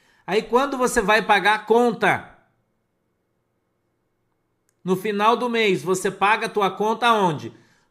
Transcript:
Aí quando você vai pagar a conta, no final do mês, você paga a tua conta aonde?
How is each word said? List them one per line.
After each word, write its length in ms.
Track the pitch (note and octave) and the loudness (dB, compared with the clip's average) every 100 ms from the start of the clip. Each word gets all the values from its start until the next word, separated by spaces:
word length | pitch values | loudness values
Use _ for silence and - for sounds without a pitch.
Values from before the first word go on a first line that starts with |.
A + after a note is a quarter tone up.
| _ _ - | _ _ -4
Aí 160 | G#3 | -4
quando 340 | - A#3+ C#4 C4 | 0 0 0 -2
você 240 | B3 A#3+ | -2 0
vai 220 | G3 A3 | 2 2
pagar 320 | F#3+ G3+ G3+ | 2 2 2
a 40 | G#3+ | 0
conta, 760 | - A#3 A#3+ F#3+ F#3 A#2+ - _ _ _ _ _ _ _ _ _ _ _ _ _ _ _ _ _ _ _ _ _ _ _ _ _ | 2 2 2 2 0 0 -6 _ _ _ _ _ _ _ _ _ _ _ _ _ _ _ _ _ _ _ _ _ _ _ _ _
no 140 | F3 F#3 | -4 -4
final 400 | G#3+ G3+ G#3+ A#3+ | -2 0 2 0
do 140 | B3 | 0
mês, 320 | A#3 G#3+ E3 | 0 0 0
você 280 | D#3+ F#3 G3 | -2 -2 -4
paga 360 | F#3+ G3 A3 A3 | -2 0 0 -2
a 40 | |
tua 200 | G#3 F#3+ | -2 -2
conta 380 | F#3+ G#3+ A3+ A#3+ | -2 -4 0 2
aonde? 440 | A3 F3+ C3+ A2+ - _ _ _ | 2 0 -2 -10 -18 _ _ _